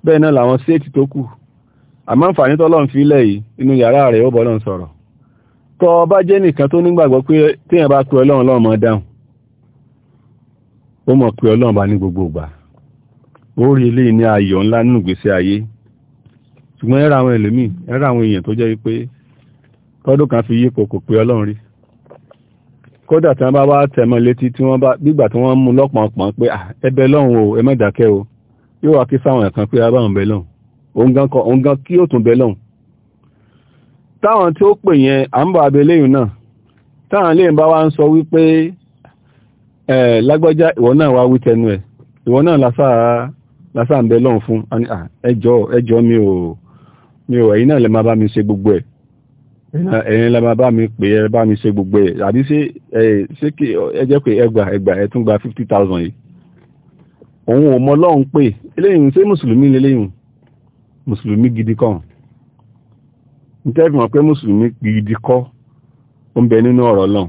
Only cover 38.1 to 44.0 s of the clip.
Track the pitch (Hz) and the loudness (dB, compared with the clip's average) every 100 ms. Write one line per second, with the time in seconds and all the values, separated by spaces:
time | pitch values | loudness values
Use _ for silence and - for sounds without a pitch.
38.1 | 160 160 160 160 160 160 185 _ _ - | 2 0 0 2 0 -2 -10 _ _ -20
39.1 | _ _ _ _ _ _ _ - 131 123 | _ _ _ _ _ _ _ -2 0 2
40.1 | 113 123 156 165 156 165 135 120 139 151 | 2 2 2 0 2 0 2 2 4 2
41.1 | 127 127 127 123 113 113 98 - _ - | 2 2 2 0 0 0 -4 -10 _ -20
42.1 | _ - 127 170 156 127 120 139 117 117 | _ -2 0 2 2 0 0 0 2 0
43.1 | 120 123 - _ _ - - 117 143 | -2 -6 -16 _ _ -12 -6 -2 0